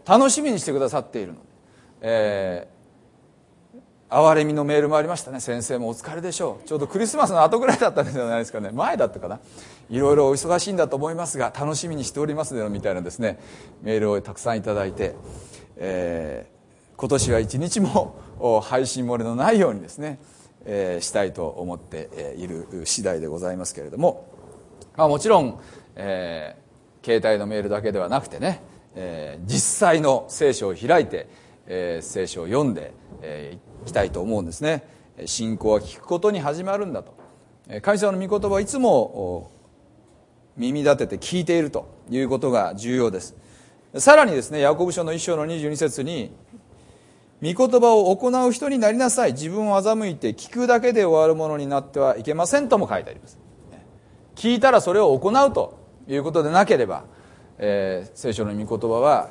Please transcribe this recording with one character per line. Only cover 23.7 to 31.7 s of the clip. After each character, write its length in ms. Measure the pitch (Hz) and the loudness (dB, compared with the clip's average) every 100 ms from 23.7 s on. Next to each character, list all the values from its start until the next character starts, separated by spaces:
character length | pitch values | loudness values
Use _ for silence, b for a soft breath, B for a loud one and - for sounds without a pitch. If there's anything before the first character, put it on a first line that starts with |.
| - | -12
け 60 | |
れ 80 | 73 | -12
ど 80 | 90 | -2
も、 280 | 170 - - - - - - - - - | 0 0 -10 -20 -20 -20 -20 -20 -10 0
ま 100 | 156 | 2
あ、 20 | |
も 100 | 147 | 2
ち 80 | 214 | 4
ろ 140 | 202 | 4
ん、 180 | 131 - B B B - | 4 -4 B B B -10
え 600 | 98 95 87 82 76 - _ _ _ _ | -6 -6 -6 -8 -12 -16 _ _ _ _
ー、 40 | - | 0
携 220 | 117 110 | 2 4
帯 120 | 107 | 0
の 60 | 104 | 0
メ 140 | 107 | -4
ー 40 | |
ル 60 | 101 | -4
だ 120 | 104 | -2
け 100 | 107 | -2
で 80 | 101 | -2
は 80 | 87 | -2
な 140 | 131 | -4
く 60 | - | -4
て 120 | 73 | -6
ね、 220 | 165 175 - B B - | -4 -6 -10 B B -14
え 420 | 92 82 76 76 | -12 -10 -12 -12
ー、 40 | 90 | -4
実 280 | - - - | -2 -2 2
際 220 | 190 160 | 4 4
の 240 | 151 127 - | 4 2 0
聖 240 | - 147 | 0 0
書 160 | 120 98 | 2 -2
を 60 | 85 | -4
開 280 | 117 170 | 2 2
い 20 | 127 | 2
て、 200 | 90 - b b b | -4 -10 b b b
え 320 | - | -10